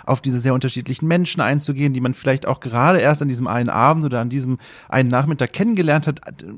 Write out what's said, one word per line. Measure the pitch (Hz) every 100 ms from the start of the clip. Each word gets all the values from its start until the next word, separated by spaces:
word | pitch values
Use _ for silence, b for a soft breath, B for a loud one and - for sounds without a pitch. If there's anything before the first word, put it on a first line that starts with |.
| -
auf | 131
diese | 135 123
sehr | 127
unterschiedlichen | 127 131 127 - 131 160
Menschen | 175 175 180
einzugehen, | 123 143 147 139 143
die | 127
man | 127
vielleicht | 127 139 135 -
auch | 131
gerade | 123 117 151 185
erst | 127 147
an | 143
diesem | 123 117
einen | 120 120
Abend | 107 131 160
oder | 151 120
an | 120
diesem | 135 127 127 B B B
einen | 131 123
Nachmittag | 123 143 151 123
kennengelernt | - 226 208 156 151 156
hat, | 147 - - 90